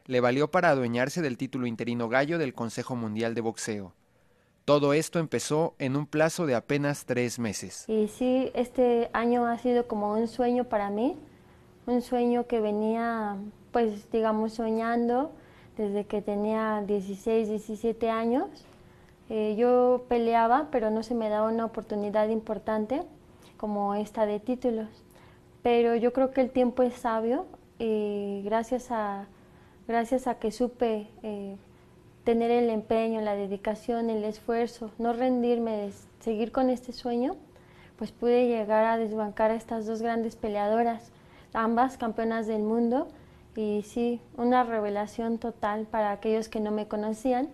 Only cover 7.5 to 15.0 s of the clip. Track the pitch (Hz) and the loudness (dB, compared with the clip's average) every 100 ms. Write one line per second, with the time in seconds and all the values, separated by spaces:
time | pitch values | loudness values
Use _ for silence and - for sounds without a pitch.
7.5 | 92 92 - - 220 208 - 254 254 262 | -4 -10 -12 -4 0 0 0 2 2 0
8.5 | 240 240 - 247 233 233 - 233 240 240 | -2 -4 2 4 4 0 0 2 2 2
9.5 | 233 247 240 240 214 208 214 233 - 240 | 0 2 2 0 -2 -2 0 -2 0 0
10.5 | 247 247 214 202 208 262 - - - - | 0 0 -2 -2 0 -2 -4 -14 -20 -20
11.5 | - - - - 240 240 247 240 240 240 | -20 -20 -12 -2 -2 0 0 2 2 0
12.5 | 233 214 208 214 226 233 226 208 202 208 | 0 0 0 0 0 -2 -2 -4 -6 -10
13.5 | - - 240 226 202 - 226 220 214 220 | -16 -4 0 0 -2 -4 0 2 2 -2
14.5 | 220 220 220 226 240 | -2 -2 0 0 0